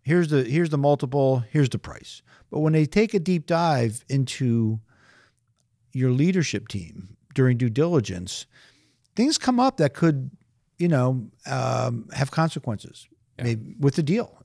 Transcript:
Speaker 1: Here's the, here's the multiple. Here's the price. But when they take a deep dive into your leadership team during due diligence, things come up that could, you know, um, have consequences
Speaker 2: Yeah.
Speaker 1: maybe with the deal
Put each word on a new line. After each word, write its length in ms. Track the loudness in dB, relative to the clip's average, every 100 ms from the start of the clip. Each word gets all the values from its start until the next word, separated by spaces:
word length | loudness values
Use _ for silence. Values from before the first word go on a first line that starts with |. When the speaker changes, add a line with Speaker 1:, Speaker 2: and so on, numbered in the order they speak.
Speaker 1:
Here's 260 | 0 2 2
the, 160 | 2
here's 260 | 2 0 0
the 80 | 2
multiple. 640 | 2 2 0 2 2 2 0
Here's 180 | 0 2
the 100 | 0
price. 420 | -8 -16 -20 -20 _ _ _
But 100 | -2
when 120 | 2
they 140 | 2 2
take 280 | 2 2
a 40 | 0
deep 280 | 0 -2 0
dive 580 | 0 2 2 0 -4 -4
into 720 | -2 -2 -2 0 2 0 -2 -10 _ _ _ _ _ _ _ _ _ _
your 200 | -2 0
leadership 560 | 2 2 2 -2 -4 -8
team 480 | -10 -12 -16 -20 -20 _
during 220 | 2 2 4
due 120 | 0
diligence, 760 | 0 2 2 0 -6 -10 -12 -16 _ _ _ _ _ _ -2
things 220 | 0 0
come 200 | 0 2
up 200 | 2 2
that 160 | 0
could, 360 | 2 0 2 -4 -14 _ _ _ -4
you 80 | 0
know, 400 | 2 2 -2 -6 _ -8
um, 640 | -4 -2 -2 -2 -6 -8
have 180 | -6 -2
consequences 800 | 0 -2 -2 -6 -8 -10 -20 -20 _ _ -6
Speaker 2:
Yeah. 60 |
Speaker 1:
maybe 300 | -4 -4 -8 -2
with 160 | 0 0
the 60 |
deal 360 | 0 -2 -4 -10